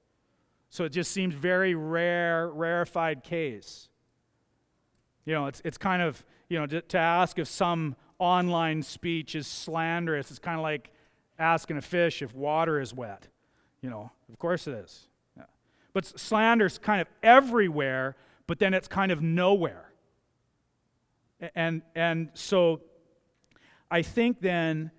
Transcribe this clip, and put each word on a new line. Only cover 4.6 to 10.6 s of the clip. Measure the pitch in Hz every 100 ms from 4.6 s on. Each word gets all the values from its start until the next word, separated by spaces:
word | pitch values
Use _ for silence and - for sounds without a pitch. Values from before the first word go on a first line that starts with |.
| _ _ _ _ _ _
You | -
know, | 156 139
it's, | -
it's | 165 -
kind | 196 180
of, | 170 135 - _ -
you | 165
know, | 147
to, | 165
to | - 180
ask | 165 170 180 -
if | 147
some | - 180 170 156 127 _ -
online | 175 180 180 170 165 156
speech | - - 175 165 143
is | 160 139
slanderous, | - - 160 165 170 165 151 131
it's | 131
kind | 175
of | 165